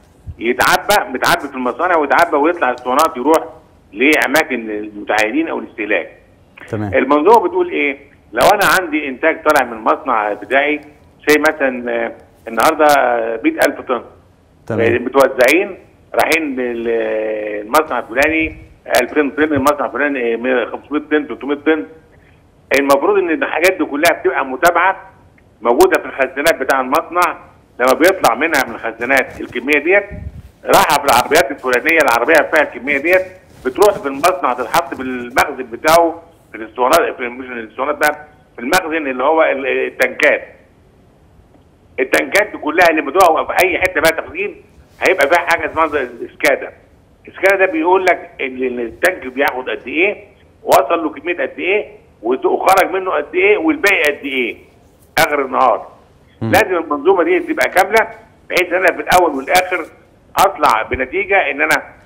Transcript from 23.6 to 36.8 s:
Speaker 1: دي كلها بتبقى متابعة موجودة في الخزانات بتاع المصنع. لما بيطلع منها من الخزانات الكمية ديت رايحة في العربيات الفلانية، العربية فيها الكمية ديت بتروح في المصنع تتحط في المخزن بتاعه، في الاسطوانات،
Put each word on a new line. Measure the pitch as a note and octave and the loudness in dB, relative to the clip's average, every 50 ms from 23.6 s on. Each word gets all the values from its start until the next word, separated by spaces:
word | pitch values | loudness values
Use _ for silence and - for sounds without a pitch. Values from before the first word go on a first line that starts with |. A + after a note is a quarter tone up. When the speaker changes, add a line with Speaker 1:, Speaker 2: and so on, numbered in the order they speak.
| E3+ F#3+ F#3 F3+ | 2 2 2 2
Speaker 1:
دي | D3+ | -4
كلها | - C3+ C#3+ E3 E3+ | -4 -2 2 2 2
بتبقى | D3+ - - F#3 E3 C#3 C#3 | 2 2 -2 -2 0 0 -4
متابعة | C3+ C3 - E3+ F3 F3 E3+ F3+ F#3+ F#3+ - - - - - _ - _ _ _ _ _ _ | -4 -4 0 2 2 2 4 2 0 0 -2 -10 -20 -20 -20 _ -20 _ _ _ _ _ _
موجودة | A2+ A#2 B2 D3 F#3 F#3 D#3+ C#3 | 0 0 4 4 4 4 4 0
في | C3+ | -2
الخزانات | C3 - - C3 B2+ - C#3 D3 E3 D3 C3 | -6 -4 -4 -4 -4 -2 -2 0 0 0 0
بتاع | C3 C#3+ C#3 C3+ | 0 0 0 0
المصنع. | B2+ B2+ C#3+ E3 E3 - E3 F3+ F3 D#3 C#3 - - - - _ _ _ _ - | 0 0 0 -2 -2 -2 0 0 0 0 -2 -8 -16 -20 -20 _ _ _ _ 0
لما | B2 C3 | 2 2
بيطلع | B2+ A#2 D#3+ F#3 F#3+ - - B2 A2+ | 4 4 4 2 4 4 2 0 2
منها | A#2+ D#3 E3 D#3 C#3 B2 A#2 | 2 0 0 0 0 -2 -2
من | A2 | -6
الخزانات | G2+ - A2+ A2+ - A#2+ B2 C3+ C3 A#2+ - - - | -8 -8 -8 -8 -6 -2 0 0 0 0 -2 -8 -12
الكمية | A#2+ - - - A#2+ C#3+ D3+ D3 | -14 -10 -10 -8 -2 0 0 0
ديت | C#3+ E3+ G3 G3+ G3 - - - - - - - - - _ _ - | 2 2 0 0 0 -2 -12 -14 -14 -14 -14 -16 -20 -20 _ _ -2
رايحة | B2+ C#3+ F#3 F#3+ E3 D3+ C#3+ | 2 4 4 4 4 2 0
في | - | 2
العربيات | C#3 A#2+ B2 B2 - C#3+ E3+ F3+ - | 2 2 2 2 4 2 2 2 2
الفلانية، | C#3+ - - C3 B2 A#2+ C3 D#3+ E3 D#3+ | -4 -6 -2 0 0 0 2 2 2 4
العربية | C#3+ B2+ A#2 A#2 A#2+ D3+ E3 D3 - - | 4 4 4 2 4 4 4 4 4 4
فيها | E3 D#3 | 2 0
الكمية | C#3 - - A#2+ A#2 C#3+ C#3+ C3+ | 0 0 -4 -10 -6 -4 -4 -2
ديت | - - F#3 F#3 F#3 - - - _ - - - - | 0 2 2 2 0 -2 -12 -20 _ -20 -20 -8 -6
بتروح | B2+ - E3+ G3+ G3+ G3 - | -6 2 4 4 4 4 2
في | C#3+ | -6
المصنع | C#3 C#3 C#3 - - - - C#3+ C3 | -8 -6 0 0 0 0 0 -2 -2
تتحط | B2 B2+ A#2 A2 D3 E3+ E3+ - D3+ | -2 -2 -6 -2 -2 -2 -2 -2 -8
في | C3 | -8
المخزن | B2+ B2+ B2+ B2 A#2+ A#2+ - F3 F#3 D#3 C3 B2+ B2 A2 | -8 -8 -8 -8 -10 -6 -2 -2 -2 -2 -4 -10 -10 -12
بتاعه، | A#2+ - - D#3 E3 E3+ E3+ D#3+ D#3+ - - - _ _ _ _ | -12 -4 0 4 4 4 4 4 0 -6 -16 -20 _ _ _ _
في | - G#2+ | -16 -16
الاسطوانات، | A2 G#2+ - B2 | -14 -14 -4 -2